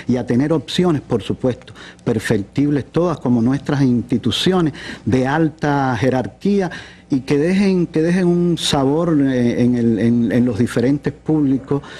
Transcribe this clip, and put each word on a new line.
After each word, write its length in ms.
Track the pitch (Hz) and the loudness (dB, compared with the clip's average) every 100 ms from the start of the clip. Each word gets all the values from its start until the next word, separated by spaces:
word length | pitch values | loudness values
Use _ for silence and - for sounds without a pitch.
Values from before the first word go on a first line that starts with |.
| - | -2
y 100 | 123 | -2
a 80 | |
tener 280 | - 120 147 | 0 0 2
opciones, 500 | 160 - - 180 147 | -2 -2 0 0 0
por 200 | - 117 | -2 -4
supuesto, 520 | - 104 131 - - - - - | -4 -4 -4 -4 -12 -20 -20 -8
perfectibles 840 | - 110 - 110 98 - 147 147 - | -4 -4 0 -2 -2 -2 0 0 -2
todas, 320 | 160 175 156 | -2 0 -2
como 240 | 135 120 | 0 2
nuestras 400 | 117 139 - 139 | 2 0 -2 0
instituciones 880 | 135 120 101 120 113 - 175 185 160 - - - | 2 0 0 -2 -2 0 0 2 0 -4 -14 -8
de 220 | - 127 127 | -2 0 2
alta 680 | 151 160 - 151 143 135 117 | 0 0 0 -2 0 0 0
jerarquía, 720 | 127 127 104 - 196 202 180 - - - - | 0 0 -4 -4 -2 0 -2 -8 -18 -20 -4
y 100 | 139 | -4
que 160 | 127 147 | 0 0
dejen, 500 | 165 190 202 185 165 | 2 2 2 2 0
que 140 | 160 | 0
dejen 260 | 165 180 175 | 0 2 2
un 280 | 175 175 165 | 2 0 0
sabor, 600 | - 147 135 151 175 151 | 0 0 2 0 2 2
eh, 440 | 135 127 120 95 | 2 2 0 2
en 100 | 123 | 2
el, 240 | 123 117 110 | 2 0 2
en, 320 | 117 120 117 | 2 2 2
en 140 | 117 | 2
los 140 | 123 104 | 0 0
diferentes 540 | 120 127 120 143 147 | 0 0 0 0 -4
públicos 680 | - - 156 139 135 - 139 - | -6 -2 0 2 0 -2 -6 -6